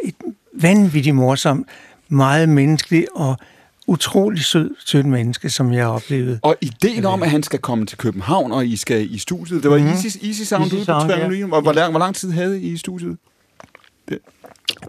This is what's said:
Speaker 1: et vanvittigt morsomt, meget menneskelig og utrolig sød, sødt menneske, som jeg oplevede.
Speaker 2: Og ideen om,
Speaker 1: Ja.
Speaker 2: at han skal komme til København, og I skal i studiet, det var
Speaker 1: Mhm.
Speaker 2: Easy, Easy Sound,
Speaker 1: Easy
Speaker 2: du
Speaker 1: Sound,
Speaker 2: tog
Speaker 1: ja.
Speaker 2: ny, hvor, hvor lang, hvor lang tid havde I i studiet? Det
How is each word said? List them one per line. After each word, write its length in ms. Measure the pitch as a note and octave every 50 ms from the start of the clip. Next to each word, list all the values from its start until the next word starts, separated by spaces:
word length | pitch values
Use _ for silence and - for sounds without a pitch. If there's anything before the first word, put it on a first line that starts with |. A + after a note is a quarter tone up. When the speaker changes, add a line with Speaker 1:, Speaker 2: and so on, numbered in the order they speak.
| -
Speaker 1:
et 100 | F#3 - _ - - - _ _ _
vanvittigt 640 | - - D#3 F3 G3+ G#3+ G3+ F3+ D3 D3+ C3 D#3 C#3+
morsomt, 520 | C3 B2+ B2+ C#3 - - D#3 C3 - - - - - - - - _ _ -
meget 400 | C#3+ C#3 C3+ C3+ C#3+ D#3+ E3 D#3+
menneskelig 580 | D3+ C#3 C#3 D3+ D#3 D3 - - E3+ E3 E3+ - F#4
og 220 | G3+ D3+ C3 C3 - - _ _ _ _ _ _ _ -
utrolig 580 | - F3+ D3+ - - - F#3+ G3 G#3+ G3 D#3+ C3+
sød, 260 | - - D#3+ D3+ - - - -
sødt 200 | - - C#3+ C3+
menneske, 440 | C#3+ C3 A#2+ A2+ A#2+ A#2+ - - C3+
som 220 | - - C3 A#2+
jeg 140 | A#2+ B2 A#2+
oplevede. 520 | A2+ A2+ A#2 - - C#3 C3 B2 B2+ A#2+ A2
Speaker 2:
Og 140 | - D3 - -
ideen 440 | - B2 A2+ - F#3 A#3 A3+ A3+ G3
om, 160 | F#3+ F#3 F#3+
Speaker 1:
Ja. 40 | E3+
Speaker 2:
at 60 | D#3
han 120 | D3 D3+
skal 160 | D3 - C#3 B2+
komme 280 | - C3 A#2+ A2+ G#2+
til 120 | - - -
København, 540 | - A2 F#2+ F#2+ F#2 A2 F3+ F#3+ C3 A#2+
og 140 | A2 C3+ B2
I 100 | A#2+ A2+
skal 380 | G2+ - - A#2+ A2 G#2+ - A2+
i 40 | G2
studiet, 440 | - - F#3 E3+ E3+ E3 F3+ D#3
det 80 | C#3 C#3+
var 80 | D3 D3
Speaker 1:
Mhm. 80 | D3
Speaker 2:
Easy, 200 | F3+ G3+ F#3 G3 A3 F#3+ -
Easy 200 | G3+ G#3+ G#3+ G#3
Sound, 200 | G#3+ - G#3 F#3 -
Speaker 1:
Easy 100 | F#3 F#3
Speaker 2:
du 100 | G3+ G#3
Speaker 1:
Sound, 240 | F3 D#3+ D3 D#3 D#3+
Speaker 2:
tog 80 | F3+ E3
Speaker 1:
ja. 100 | D#3+ F#3
Speaker 2:
ny, 160 | F#3 G3 G3+
hvor, 160 | F3+ D#3 D3+
hvor 120 | C#3+ D#3+
lang, 180 | C#3+ D#3+ F3 E3
hvor 80 | D#3+ D#3+
lang 140 | F3+ F#3+ F#3+
tid 160 | - F#3+ F#3
havde 280 | E3 E3+ F3+ F#3+ G3 F#3+
I 100 | F3+ E3+
i 40 | E3+
studiet? 400 | E3 - F#3+ F3+ F3+ E3+ F3 E3+ - _ _ _ _ _ _ _ _ - _ _ - _ _ _ _ _ -
Det 100 | - - _ _ _ _ - - - _ - - - - -